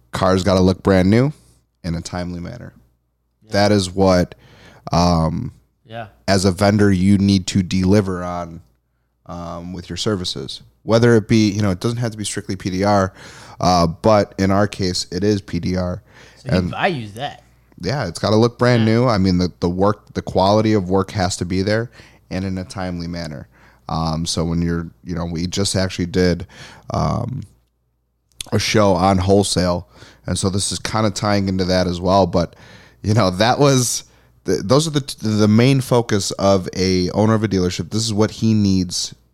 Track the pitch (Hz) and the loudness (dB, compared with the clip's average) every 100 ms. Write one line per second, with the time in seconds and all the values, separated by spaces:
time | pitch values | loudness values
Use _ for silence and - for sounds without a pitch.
0 | _ - 92 95 95 95 92 87 98 95 | _ -2 2 2 2 2 2 2 2 4
1 | 92 113 139 - _ _ _ _ 87 85 | 4 4 2 -4 _ _ _ _ -8 -8
2 | - 90 90 87 87 85 87 _ _ _ | -8 -10 -10 -10 -12 -16 -18 _ _ _
3 | _ _ _ _ - 101 104 104 92 95 | _ _ _ _ -6 0 4 2 0 2
4 | 95 90 87 - _ - - - - 82 | 4 4 0 -6 _ -20 -20 -20 -4 0
5 | 87 85 80 85 - - _ _ - 113 | 2 2 0 -4 -10 -14 _ _ -18 -16
6 | 107 _ - 98 98 87 101 104 104 92 | -16 _ -2 2 2 2 2 4 4 4
7 | 95 101 98 98 90 101 87 95 92 104 | 4 4 4 2 0 -2 -2 0 2 2
8 | 95 90 90 87 85 85 _ _ _ _ | 2 -6 -8 -8 -10 -14 _ _ _ _
9 | _ _ - 87 85 85 87 87 - 85 | _ _ -16 -14 -12 -12 -12 -14 -12 -6
10 | 110 98 90 71 65 - - _ - 113 | -4 -2 -4 -8 -10 -14 -18 _ 0 4
11 | 120 117 - 117 107 104 104 90 120 120 | 6 4 4 2 2 2 -2 0 -2 -4
12 | 120 107 101 - - 92 101 92 101 101 | -6 -6 -10 -8 -10 -8 -6 -2 2 2
13 | 95 - - - - - 90 90 85 80 | 2 -4 -20 -20 -20 -2 2 4 2 2
14 | 110 104 101 - 98 98 104 - 92 90 | 4 4 2 -2 0 2 0 -2 -4 -4
15 | - 90 104 101 - 87 87 90 90 95 | -6 -2 -2 -2 -4 -6 -4 -4 -4 -6
16 | _ - - _ - 92 90 95 190 147 | _ -20 -20 _ -2 -2 -2 -4 -4 -4
17 | 107 104 139 - _ _ _ - 87 151 | -10 -10 -12 -12 _ _ _ -10 -6 -4
18 | 95 - 98 110 117 - 123 120 110 113 | -6 -4 0 2 2 2 2 4 4 2
19 | 127 104 95 90 90 - 87 90 101 104 | 2 2 2 2 0 -2 -4 0 0 0
20 | _ - - 95 95 107 110 107 90 95 | _ -10 -4 0 2 4 2 0 0 -2
21 | 95 107 90 - 87 92 98 110 120 - | -2 -2 -4 -4 -4 -2 -2 -2 -4 -14
22 | - _ - 92 95 92 90 98 92 87 | -20 _ -12 -8 -6 -8 -10 -10 -8 -8
23 | 85 87 80 67 65 _ - _ - 80 | -8 -10 -10 -12 -18 _ -20 _ -8 -4
24 | 82 80 85 87 82 85 85 85 82 _ | -4 -4 -4 -4 -2 -2 -2 -4 -6 _
25 | - 85 85 82 90 98 101 98 92 - | -10 -8 -6 -6 -6 -4 -2 -2 -4 -4
26 | 87 90 90 85 87 - - - - 78 | -4 2 2 0 -6 -18 -20 -20 -8 -4
27 | 80 76 - - - _ _ _ _ _ | -2 -2 -6 -8 -12 _ _ _ _ _
28 | _ _ _ - - 110 - 113 101 87 | _ _ _ -18 -4 -2 0 2 4 4
29 | 95 95 98 98 95 - 90 87 - - | 4 2 4 4 2 0 0 -2 -6 -20
30 | - _ - 92 101 98 - 90 - 107 | -20 _ -8 -4 -2 -2 -4 -6 -6 -2
31 | 110 - 107 101 98 95 90 92 90 87 | -2 -2 -2 0 0 -2 0 0 0 -2
32 | 92 98 87 90 82 - - - - _ | 2 2 4 0 -2 -8 -20 -20 -20 _
33 | 98 110 95 90 113 - 143 131 120 - | 0 2 2 2 0 4 2 2 0 -6
34 | - _ _ _ - 90 95 135 160 147 | -10 _ _ _ -4 -4 2 0 2 -4
35 | - - 110 107 104 107 127 135 - 123 | -6 -8 -2 2 4 6 4 2 2 0
36 | 110 104 - - 98 98 - 95 92 92 | 2 -2 -2 0 2 2 0 -2 0 0
37 | 90 - 107 110 107 95 90 - 80 107 | 0 0 2 2 0 0 -2 -4 -6 -4
38 | 113 104 107 - 113 110 98 95 87 - | -4 0 0 0 0 2 2 2 0 -6
39 | - - _ | -10 -14 _